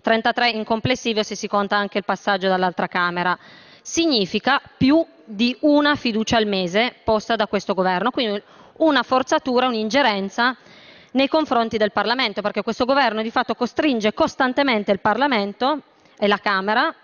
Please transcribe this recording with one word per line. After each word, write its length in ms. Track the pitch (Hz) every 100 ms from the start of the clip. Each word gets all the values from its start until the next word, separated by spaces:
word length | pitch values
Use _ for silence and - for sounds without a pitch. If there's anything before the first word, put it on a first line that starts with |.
trentatré 500 | - 226 233 226 240
in 120 | 220
complessivo 600 | 214 226 254 254 240 214
se 100 | 214
si 140 | 202 202
conta 280 | 208 202 208
anche 220 | 202 208
il 60 |
passaggio 420 | - 190 - 196 190
dall'altra 400 | 185 185 175 180
Camera. 500 | 185 175 175 175 175 - - - - -
Significa 760 | - 330 254 190 214 254 269 - _
più 260 | 262 311 330 - -
di 280 | 202 240 247
una 340 | 311 294 294
fiducia 440 | 285 247 214 220 233
al 80 | 214
mese 480 | 196 180 190 240 -
posta 320 | - 214 - 226
da 100 | 208
questo 280 | 202 -
governo, 360 | 190 185 180 214
quindi 320 | 254 233 208 - - - -
una 240 | 320 277
forzatura, 640 | 233 254 269 311 - 240 254
un'ingerenza 920 | 226 220 233 262 202 196 - 240 247 - - - - -
nei 180 | 247 269
confronti 480 | 320 311 247 226 220
del 160 | 208
Parlamento, 480 | - 208 247 247 202
perché 220 | 202 214
questo 240 | 208 220 247
governo 340 | 269 254 214
di 100 | 220
fatto 240 | 262 247
costringe 600 | 233 226 - 302 240 214
costantemente 760 | - 320 - 262 254 277 220 202
il 100 | 196
Parlamento 840 | 214 208 285 240 202 196 254 294 - _ _ _
e 80 | 202
la 120 | 202
Camera 560 | - 196 190 220 311 -